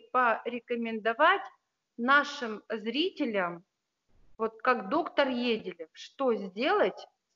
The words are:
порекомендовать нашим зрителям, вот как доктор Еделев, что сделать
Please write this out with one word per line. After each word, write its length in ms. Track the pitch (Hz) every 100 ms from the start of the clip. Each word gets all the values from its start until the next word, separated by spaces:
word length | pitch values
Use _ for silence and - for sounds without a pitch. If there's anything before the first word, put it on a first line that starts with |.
| -
порекомендовать 1300 | 254 240 220 - 240 - 240 233 226 208 226 320 392 - _ _ _ _ -
нашим 640 | 240 285 277 - 233 208 -
зрителям, 920 | 220 208 247 359 - 269 202 175 170 - _ _ _ _ _ - -
вот 140 | 220 220
как 260 | - 240 196
доктор 400 | 294 320 - 277
Еделев, 600 | 240 247 214 180 - 160
что 420 | - - - 269
сделать 720 | 214 196 185 285 403 202 - - _ _